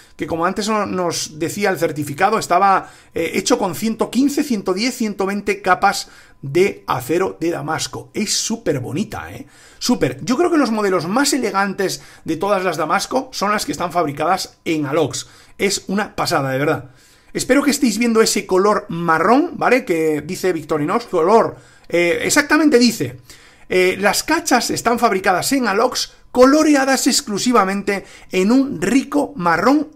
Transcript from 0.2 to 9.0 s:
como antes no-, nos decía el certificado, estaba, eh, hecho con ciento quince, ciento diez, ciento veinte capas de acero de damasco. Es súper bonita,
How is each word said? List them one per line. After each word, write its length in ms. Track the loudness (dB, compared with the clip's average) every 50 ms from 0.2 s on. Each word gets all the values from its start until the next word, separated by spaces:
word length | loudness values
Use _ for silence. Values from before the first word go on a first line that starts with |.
| -8
como 180 | -6 -4 -2 -2
antes 240 | -2 -2 -2 -2 -2
no-, 160 | -2 -2 -2
nos 540 | -2 -2 -2 -2 -2 -2 -4 -6 -8 -8 -6
decía 300 | -6 -4 -4 -2 -2 -2
el 80 | 0
certificado, 640 | 0 -2 -2 -2 -4 -6 -6 -2 0 0 2 2 0
estaba, 500 | 0 2 2 4 4 4 4 2 0 -4 -12 -20 -20 _ -6
eh, 180 | -6 -4 -2 -2
hecho 240 | -2 0 0 0
con 180 | 0 0 -2 -4
ciento 340 | -2 -4 -2 -2 -2 -4 -2
quince, 360 | 0 0 0 2 0 -2 -2
ciento 280 | -2 -2 -2 -2 -2 -2
diez, 220 | -2 -2 -2 -2
ciento 300 | -2 -4 -4 -2 -2 -2
veinte 360 | -2 -2 -2 -2 -4 -4 -2
capas 460 | 0 0 2 2 2 0 0 -2 -6 -12 -16 -20 -20 -20 -20 _
de 440 | -10 -2 2 2 2 2 0 -4 -6
acero 480 | -4 -4 -4 -2 -2 -2 0 -2 -2 -4 -4
de 100 | -4 -4
damasco. 600 | -4 -4 -4 -6 -6 -6 -6 -8 -10 -12 -14 -10 -8
Es 200 | -6 -4 -4 -4
súper 460 | -4 -4 -4 -6 -4 -4 -4 -4 -4
bonita, 500 | -4 -6 -6 -6